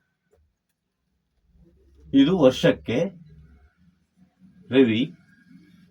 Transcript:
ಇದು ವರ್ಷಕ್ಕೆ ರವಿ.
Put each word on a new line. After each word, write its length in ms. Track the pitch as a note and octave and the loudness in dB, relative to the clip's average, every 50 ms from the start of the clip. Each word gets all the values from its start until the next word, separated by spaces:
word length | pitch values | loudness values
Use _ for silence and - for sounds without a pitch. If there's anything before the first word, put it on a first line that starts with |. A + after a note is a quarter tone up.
| _ _ _ _ _ _ _ _ _ _ _ _ _ _ _ _ _ _ _ _ _ _ _ _ _ _ _ _ _ _ _ _ _ _ _ _ _ _ _ _ - - - | _ _ _ _ _ _ _ _ _ _ _ _ _ _ _ _ _ _ _ _ _ _ _ _ _ _ _ _ _ _ _ _ _ _ _ _ _ _ _ _ -12 -2 0
ಇದು 240 | C#3 C#3 D#3+ F#3+ F#3 | 2 2 2 2 2
ವರ್ಷಕ್ಕೆ 640 | C3+ B2+ - - - B2+ - - - - - C#3+ F#3 G3 - - - - - - - - - _ _ _ _ _ _ _ _ _ _ _ _ _ _ _ _ _ _ _ _ _ _ - | 2 0 2 2 0 -2 -2 -2 -6 -8 -6 -6 -6 -6 -8 -14 -20 -20 -20 -20 -20 -20 -20 _ _ _ _ _ _ _ _ _ _ _ _ _ _ _ _ _ _ _ _ _ _ -2
ರವಿ. 440 | B2 C#3 C3 A2+ G#2+ A2+ C3 - - _ _ _ _ _ _ _ - - - _ _ _ _ _ | 0 2 2 2 0 -2 -6 -8 -10 _ _ _ _ _ _ _ -20 -20 -20 _ _ _ _ _